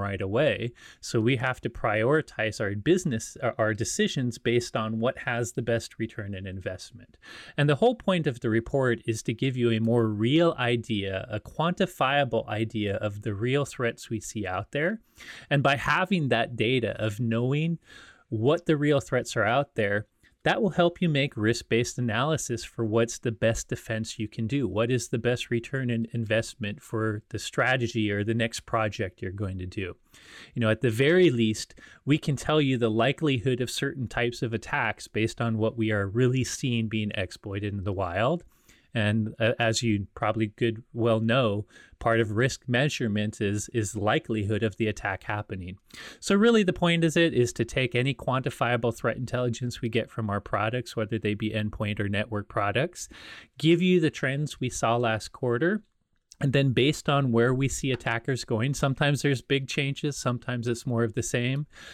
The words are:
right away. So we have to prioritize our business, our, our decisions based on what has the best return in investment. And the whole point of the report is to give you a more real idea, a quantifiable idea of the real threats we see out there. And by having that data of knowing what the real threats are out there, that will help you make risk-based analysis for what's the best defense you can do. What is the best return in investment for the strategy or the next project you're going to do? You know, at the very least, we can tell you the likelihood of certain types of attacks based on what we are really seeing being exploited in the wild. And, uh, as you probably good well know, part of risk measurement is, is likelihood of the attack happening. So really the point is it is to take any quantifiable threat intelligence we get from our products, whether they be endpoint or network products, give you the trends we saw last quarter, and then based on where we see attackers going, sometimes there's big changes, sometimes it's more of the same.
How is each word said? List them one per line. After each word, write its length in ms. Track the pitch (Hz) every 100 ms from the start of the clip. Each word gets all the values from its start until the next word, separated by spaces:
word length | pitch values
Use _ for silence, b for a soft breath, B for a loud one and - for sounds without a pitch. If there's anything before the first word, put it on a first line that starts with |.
| 101
right 140 | 98
away. 500 | 95 110 147 107 113 - B B
So 200 | - 120
we 160 | 110 131
have 240 | 131 127
to 100 | 120
prioritize 920 | - 120 107 113 156 - - 110 -
our 140 | 104
business, 640 | 104 101 185 175 113 - -
our, 120 | 123 -
our 160 | 110
decisions 640 | 107 113 - 208 - 123 -
based 360 | - 120 120 127
on 240 | 110 110
what 180 | 113 -
has 340 | - 120 117
the 100 | -
best 360 | 120 117 - -
return 360 | 110 - 101
in 120 | 95 95
investment. 680 | 92 95 90 - 107 101 _ B B B B
And 120 | 143
the 120 | 143
whole 160 | 233 247
point 300 | - 185 151
of 140 | 120
the 100 | 120
report 520 | 110 117 143 127 117
is 180 | - 110
to 100 | -
give 220 | 113 135 127
you 140 | 120
a 100 | 113
more 260 | 113 120 113
real 480 | 104 113 151 170 156
idea, 680 | 123 120 113 107 95 95 -
a 100 | 107
quantifiable 1080 | - - 160 180 185 - 131 143 139 113 110
idea 480 | 107 113 110 104 98
of 260 | 107 101
the 120 | 110
real 300 | 101 120 139
threats 440 | 139 - 120 - -
we 120 | 110
see 260 | - 113 95
out 260 | 92 104
there. 280 | 139 160 214 _ B B B B
And 120 | -
by 140 | 139 135
having 520 | - 151 185 190 139
that 280 | 117 120 117
data 360 | 113 131 110 -
of 180 | 110 104
knowing 580 | 120 113 123 143 160 170 B B B B B
what 380 | 110 117 160 -
the 100 | 151
real 240 | 147 143
threats 360 | - 127 117 -
are 80 |
out 300 | 104 127 143
there, 320 | - 104 104 104 _ b b
that 180 | - -
will 80 | 208
help 320 | 156 170 175
you 60 | 175
make 280 | 147 143 -
risk-based 600 | 107 117 - 113 120 -
analysis 640 | 120 107 143 156 - 117
for 200 | - -
what's 340 | 113 113 117 -
the 140 | 127
best 360 | 117 110 113 -
defense 500 | 123 - 110 113 -
you 100 | 107
can 180 | - 110
do. 220 | 139 120
What 240 | 92 113
is 160 | 127 -
the 100 | 120
best 320 | 120 123 -
return 400 | 120 117 135 127
in 160 | 117 113
investment 680 | 117 110 110 113 - 101 104
for 420 | - 113 110 104 -
the 80 | 107
strategy 720 | - - 123 127 117 113 104
or 100 | 101
the 120 | 104
next 260 | 113 113 -
project 600 | - 117 110 101 98 -
you're 120 | 98
going 260 | 98 104 92
to 80 | 92
do? 300 | 98 90 - _ B B B B
You 60 | -
know, 100 | 113
at 120 | 110
the 80 | 131
very 400 | 110 135 180 180
least, 440 | 123 110 107 - - B B
we 120 | - 151
can 200 | - 135
tell 240 | - 156
you 180 | 139 127
the 120 | 113
likelihood 720 | 110 117 143 156 135 131 123
of 100 | 123
certain 360 | - 139 135 120
types 340 | - 120 120
of 100 | 123
attacks 560 | 110 - 147 117 104 -
based 320 | 104 113 -
on 180 | 117 110
what 180 | 110 117
we 140 | 110
are 160 | 104 98
really 380 | 107 127 131
seeing 440 | 123 - 135 120 110
being 220 | 110 107 101
exploited 580 | 92 - 107 101 104
in 100 | 101
the 80 | 92
wild. 520 | 95 92 90 120 170 - b b b b
And, 400 | - 104 110 107 -
uh, 140 | 110 123
as 240 | 113 113
you 240 | 117 104 98
probably 320 | - 107 107 110 -
good 260 | 117 110 -
well 260 | 123 120 110
know, 460 | 113 120 120 101 101 B B B
part 200 | - 113
of 120 | 110
risk 320 | 104 127 - -
measurement 760 | 120 147 - 117 104 104 -
is, 260 | 104 104 -
is 200 | 117 104
likelihood 680 | 107 104 143 - 110 98 104
of 160 | 110 101
the 80 | 107
attack 380 | 104 104 95
happening. 520 | - 107 107 95 90 95 _ B B B
So 160 | -
really 280 | 202 226 226
the 100 | 185
point 320 | 175 175 170
is 100 | 165
it 200 | 156 165
is 180 | - 120
to 100 | - 117
take 280 | - 127
any 200 | 120 131
quantifiable 840 | 135 - 131 127 - 120 120 117 113
threat 220 | 123 113
intelligence 640 | 123 123 123 120 123 -
we 80 | 120
get 200 | 113 -
from 200 | - 110
our 100 | 101
products, 560 | - 104 107 123 120 -
whether 220 | 104 113
they 160 | 104
be 160 | 104 110
endpoint 500 | 107 107 - 104 104
or 80 | 101
network 400 | 101 107 107 101
products, 640 | - 101 101 165 - - B B B B -
give 240 | 151 170
you 180 | 180 180
the 100 | 156
trends 500 | - 139 139 147 -
we 100 | 127
saw 260 | - 117 117
last 340 | 117 110 -
quarter, 520 | - 127 120 165 208 - _ _ _ _ -
and 140 | 143
then 220 | 131 139
based 340 | 123 135 - -
on 240 | 143 135
where 220 | 113 120
we 120 | 131 135
see 260 | - 139
attackers 520 | 123 - 113 - 131
going, 300 | - 113 127
sometimes 480 | 143 139 131 147 143
there's 180 | 143 135
big 280 | - 139 135
changes, 500 | - 139 139 147 139
sometimes 500 | 131 120 - 123 120
it's 160 | 117
more 180 | - 117
of 120 | 117
the 80 | -
same. 440 | 117 131 120 135 147 B B